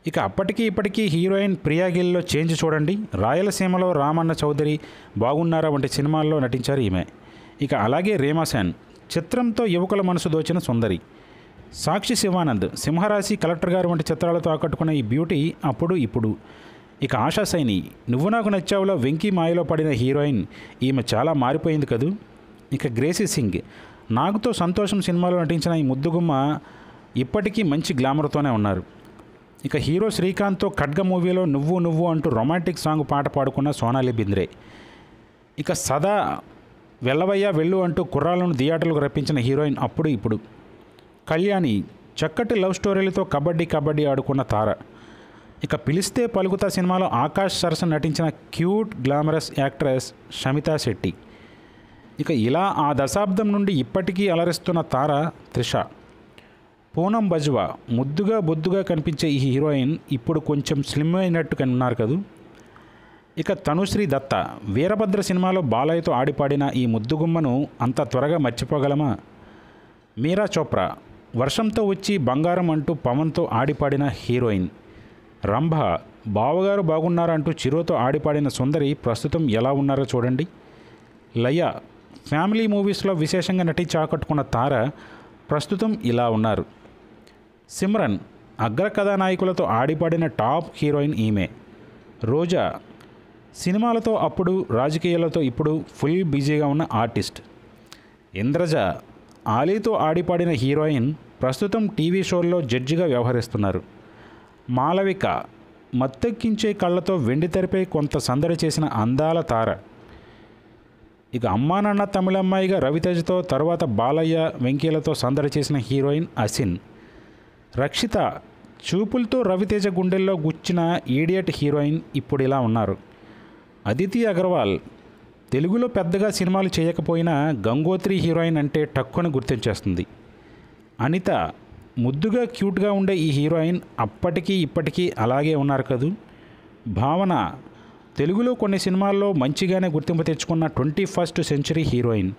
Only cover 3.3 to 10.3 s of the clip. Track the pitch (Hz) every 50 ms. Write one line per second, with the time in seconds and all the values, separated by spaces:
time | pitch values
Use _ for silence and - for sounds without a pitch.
3.3 | 139 175 196 208 185 - 190 185 185 180 185 180 170 147 139 147 156 165 165 165
4.3 | 160 - 151 147 147 143 151 151 151 147 - - - - - - - 101 110 123
5.3 | 143 156 170 165 165 160 156 156 147 139 131 127 - - 139 147 156 156 151 151
6.3 | 156 151 131 123 127 127 120 - 139 139 120 98 90 90 82 - - - - -
7.3 | - - - - - - 143 131 147 123 202 113 131 165 185 214 214 170 135 143
8.3 | 156 165 160 - - 117 95 87 80 - - - - - - - - 170 165 -
9.3 | - 233 247 233 214 - 240 214 170 175 180 185 208 202 190 185 180 165 - 180